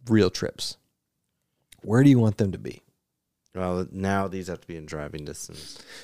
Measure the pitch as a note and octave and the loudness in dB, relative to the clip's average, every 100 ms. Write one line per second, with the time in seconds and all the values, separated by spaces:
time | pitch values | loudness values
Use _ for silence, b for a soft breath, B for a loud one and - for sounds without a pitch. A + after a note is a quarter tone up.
0 | A#2+ A2 F#2 - - - - - _ _ | 2 4 4 2 -6 -6 -10 -10 _ _
1 | _ _ _ _ _ _ _ _ - A2+ | _ _ _ _ _ _ _ _ 0 6
2 | C#3+ C3 A2 G2+ G2+ F2 - - _ _ | 8 8 4 2 -2 -2 -10 -14 _ _
3 | _ _ _ _ _ F#2 F#2 F2+ F#2 F#2+ | _ _ _ _ _ -8 -4 -4 -6 -6
4 | G2 G2 F#2+ F#2+ F2+ E2+ - E2 D#2 D#2+ | -2 -2 -2 -6 -10 -12 -12 -16 -12 -10
5 | D2+ D2+ D2 - - - D2+ - B B | -10 -10 -12 -14 -16 -18 -18 -20 B B